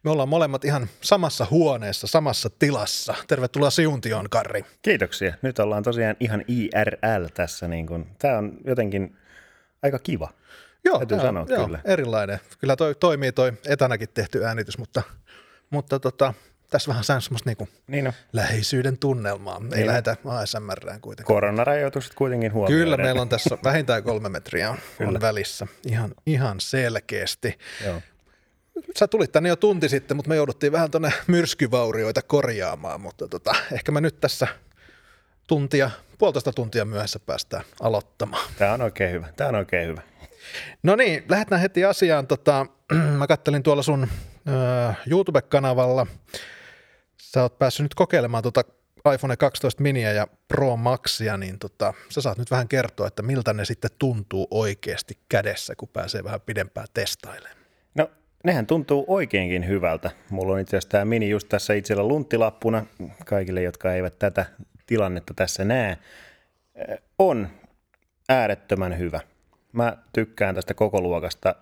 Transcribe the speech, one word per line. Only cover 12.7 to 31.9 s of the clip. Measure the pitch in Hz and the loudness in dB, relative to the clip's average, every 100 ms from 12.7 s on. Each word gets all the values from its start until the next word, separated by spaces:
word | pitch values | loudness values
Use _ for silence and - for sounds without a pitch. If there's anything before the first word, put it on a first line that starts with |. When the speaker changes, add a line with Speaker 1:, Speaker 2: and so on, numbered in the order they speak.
| 131 | 2
Speaker 1:
toi, | 160 143 | 0 2
toimii | 180 147 131 | 2 2 0
toi | 127 127 117 147 | 2 0 0 -2
etänäkin | 143 127 110 110 | 2 2 0 -4
tehty | - 104 98 110 | -4 -2 -2 -2
äänitys, | 113 104 - | -4 -8 -10
mutta, | 110 113 - - _ - _ _ _ | -6 -6 -6 -14 _ -20 _ _ _
mutta | 143 - 139 | -6 -2 -2
tota, | 131 - 135 110 _ _ _ | -2 2 0 0 _ _ _
tässä | 147 - | -2 0
vähän | 113 | -2
sään | 107 131 | 0 0
semmoista | - 120 131 | 0 -4 -4
niinku | 110 101 _ - | -6 -10 _ -6
Speaker 2:
Niin | 143 135 | -4 -4
on. | 120 _ | -6 _
Speaker 1:
läheisyyden | 113 98 110 101 135 131 131 | -2 0 0 0 0 0 0
tunnelmaa. | 143 127 104 101 98 90 | 0 0 -2 -4 -8 -10
Ei | 117 | -4
Speaker 2:
Niin | 113 | 0
on. | - | 2
Speaker 1:
lähdetä | 123 113 113 131 | 2 0 -4 -6
A | 123 104 | -6 -6
S | 113 | -6
M | 104 | -8
R:ään | 95 - 104 | -8 -10 -12
kuitenkaan. | 104 104 - 104 | -14 -12 2 4
Speaker 2:
Koronarajoitukset | 101 107 123 147 139 139 127 | 4 2 2 2 0 -4 -10
kuitenkin | - 135 120 113 | -2 -2 0 0
huomioiden. | 107 101 156 165 | 2 2 4 4
Speaker 1:
Kyllä, | 139 | 2
meillä | 131 127 | 2 0
on | 123 | 0
tässä | 117 - 120 | 0 0 0
vähintään | 131 151 127 113 | 0 0 2 0
kolme | 110 110 107 | 0 -4 -4
metriä | 85 - 87 104 | -8 -6 -4 -2
on, | - - - | -6 -12 -6
on | 107 | -2
Speaker 2:
Kyllä. | 95 | 0
Speaker 1:
välissä. | 110 107 98 - 101 - - | 0 0 -6 -8 -12 -10 -4
Ihan, | 113 113 - - | -2 -2 -4 -2
ihan | 147 131 98 | 0 0 -2
selkeästi. | - 135 123 110 - 104 90 - 117 - - - 104 | -4 0 0 -2 -4 -4 -4 -4 -6 -6 -14 -8 -6
Speaker 2:
Joo. | 87 - _ _ _ _ _ _ 349 - - | -6 -10 _ _ _ _ _ _ -14 -10 0
Speaker 1:
Sä | 208 | 2
tulit | 220 180 | 4 4
tänne | 151 175 | 4 2
jo | 170 | 4
tunti | 214 185 151 | 4 4 2
sitten, | 135 - 143 | 0 -2 -4
mut | 143 | 0
me | 160 | 0
jouduttiin | 143 - 147 | 0 0 0
vähän | 160 160 | 2 2
tonne | 160 156 - - | 2 0 0 2
myrskyvaurioita | 175 165 - 131 123 113 | 4 2 0 2 2 2